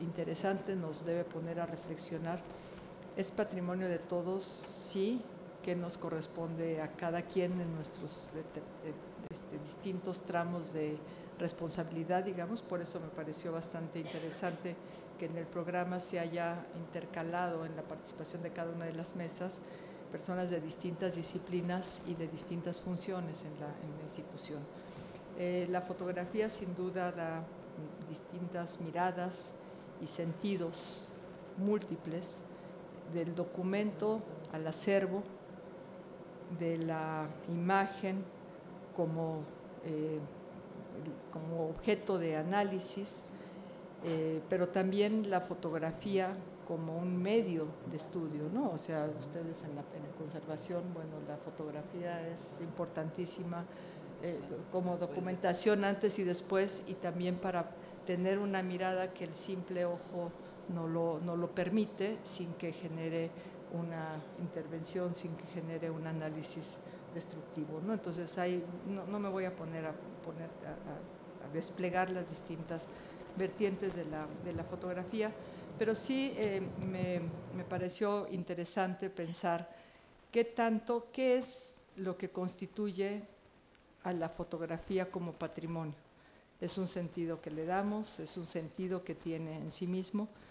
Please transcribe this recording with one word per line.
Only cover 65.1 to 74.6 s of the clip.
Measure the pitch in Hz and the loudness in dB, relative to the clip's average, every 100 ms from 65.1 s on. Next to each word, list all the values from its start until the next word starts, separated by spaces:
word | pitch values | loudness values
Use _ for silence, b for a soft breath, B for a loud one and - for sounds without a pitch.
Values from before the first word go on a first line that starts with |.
sin | 175 175 165 | 0 -2 -4
que | - | -6
genere | 180 160 160 165 | -4 -2 -2 -2
un | 160 160 | -2 0
análisis | 160 156 156 151 165 - - B B - | 0 0 -2 -4 -6 -6 -8 B B -8
destructivo, | 170 - 160 - 160 151 156 185 | -6 -6 -8 -6 -4 -2 -2 0
¿no? | |
Entonces, | 214 180 165 170 185 | 0 0 -2 -2 0
ahí | 180 180 175 175 - | 2 2 0 -4 -2
no, | 196 180 | -2 -2
no | 208 | 0
me | 202 | 0
voy | 190 185 | 2 0
a | 185 | -2
poner | 165 160 156 | -4 -2 -2
a, | 156 - - 170 | -4 -8 -8 -8
poner | 160 165 - 156 | -6 -8 -6 -8
a, | |
a, | 151 151 151 - - - - 135 | -6 -6 -8 -8 -12 -12 -10 -2
a | |
desplegar | 156 156 - 180 180 185 | -2 -2 0 2 4 4
las | 180 165 | 2 -2
distintas | 156 - 160 165 165 - B B B - - | -6 -6 -6 -2 -4 -4 B B B -8 0
vertientes | 190 - 202 196 190 175 | 0 4 4 4 0 0
de | 156 | -2
la, | 156 151 - 180 | -2 -4 -4 -4
de | |
la | 165 | -2